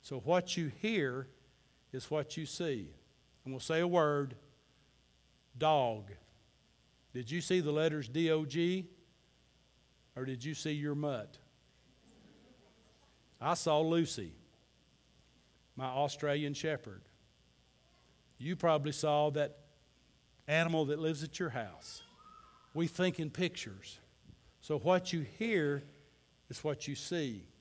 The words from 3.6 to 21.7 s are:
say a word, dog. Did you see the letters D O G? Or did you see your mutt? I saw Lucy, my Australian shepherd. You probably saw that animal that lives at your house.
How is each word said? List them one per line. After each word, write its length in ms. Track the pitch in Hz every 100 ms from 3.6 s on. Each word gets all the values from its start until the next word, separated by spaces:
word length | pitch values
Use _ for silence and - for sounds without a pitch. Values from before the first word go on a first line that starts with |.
say 180 | - 160
a 80 | 175
word, 480 | 175 151 143 135 117 - - _ _ _ _ _ _ _ _ _ 123
dog. 540 | 156 151 123 107 98 101 - - _ _ _ _ _ _ _
Did 180 | 123 117
you 100 | 170
see 200 | - 185
the 100 | 151
letters 380 | 151 160 151 117
D 240 | 143 165
O 120 | 156
G? 420 | 151 151 170 185 170 - - _ _ _ _ _ _ _ _ _ _ 131
Or 80 |
did 200 | 131 127
you 100 | 139
see 180 | 151 156
your 240 | 151 147 143
mutt? 420 | 147 123 104 - - _ _ _ _ _ - - - - - - - _ - _ - _ _ -
I 140 | 135
saw 260 | 170 170 151
Lucy, 520 | 160 170 165 - 87 71 - _ _ _ _ _ _ _ _ _ _ _ _ -
my 80 |
Australian 680 | 131 131 143 - 147 147 147
shepherd. 480 | 143 160 143 - 95 - _ _ _ _ _ _ _ _ _ _ _ _ -
You 180 | 139 175
probably 360 | 170 156 147
saw 380 | 143 151 147 151
that 280 | 147 143 - - _ _ _ _ _ _ _ -
animal 380 | 156 165 165 143
that 120 | 147
lives 240 | 160 147
at 160 | 156 -
your 120 | 170
house. 520 | 120 104